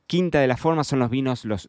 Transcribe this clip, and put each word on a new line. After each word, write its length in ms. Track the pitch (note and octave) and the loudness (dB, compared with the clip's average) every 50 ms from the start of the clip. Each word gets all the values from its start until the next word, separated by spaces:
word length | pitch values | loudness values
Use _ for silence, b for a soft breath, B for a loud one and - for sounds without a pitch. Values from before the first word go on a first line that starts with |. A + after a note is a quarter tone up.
| _ | _
quinta 320 | - G#3 F#3 F#3 E3+ D3+ D3 | -2 0 0 0 2 2 2
de 80 | C3+ | 2
las 140 | B2+ B2 - | 2 2 0
formas 260 | - D#3+ E3 D#3 C#3+ | 0 0 2 0 0
son 120 | - C#3+ C3 | 0 0 0
los 100 | B2 A2+ | 0 0
vinos, 380 | B2 C3+ C3+ C3 B2 - - | 0 -2 -2 -2 -4 -4 -4
los 200 | G#2+ G#2+ F#2 - | -4 -6 -6 -6